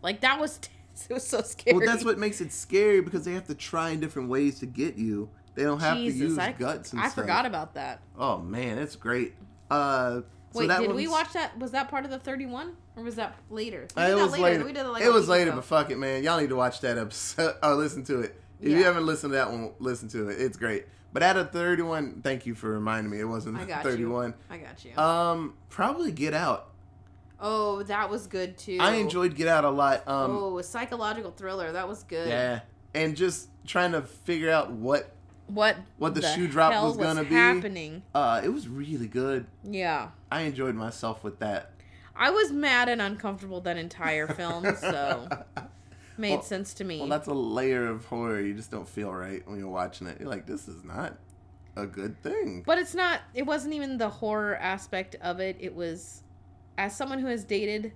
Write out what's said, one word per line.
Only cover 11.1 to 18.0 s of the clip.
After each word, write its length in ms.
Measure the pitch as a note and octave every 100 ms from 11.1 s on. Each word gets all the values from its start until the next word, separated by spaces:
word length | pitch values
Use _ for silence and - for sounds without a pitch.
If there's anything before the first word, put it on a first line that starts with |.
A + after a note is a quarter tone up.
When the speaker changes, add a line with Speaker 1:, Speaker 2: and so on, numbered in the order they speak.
Speaker 1:
watch 200 | D#4+ E4
that? 240 | F4+ D#4 A3+
Was 120 | B3
that 180 | C4 C4
part 160 | C#4
of 60 | C#4
the 80 | C4
thirty-one? 580 | C4+ C4 C4+ B3 E4+ E4+ -
Or 80 | -
was 120 | A#3 A3+
that 180 | G#3+ - -
later? 380 | G#3+ A3+ F3+ B2 -
We 60 |
Speaker 2:
Uh, 40 | F3
Speaker 1:
did 40 |
Speaker 2:
it 40 | G3+
Speaker 1:
that 60 |
Speaker 2:
was 100 | G3
Speaker 1:
later. 100 | F3+
Speaker 2:
later. 200 | F3+ E3+ C#3+
Speaker 1:
We 60 |
did 100 | -
it, 40 | C4
like, 120 | A#3
Speaker 2:
It 40 | A3+
Speaker 1:
a 40 |
Speaker 2:
was 100 | A3+
Speaker 1:
week 60 | E3+
Speaker 2:
later, 200 | F3+ E3+
Speaker 1:
ago. 40 | D3+
Speaker 2:
but 80 |
fuck 260 | - D#3 D3
it, 60 | C3
man. 240 | C3+ C3+
Y'all 160 | D3 E3+
need 120 | C#3+
to 60 | B2+
watch 260 | B2+ -
that 160 | B2+ A#2
episode 560 | A2 - - - D#3+ -
<laughs> 40 |
or 120 | D3+
listen 300 | C#3+ D3+ D3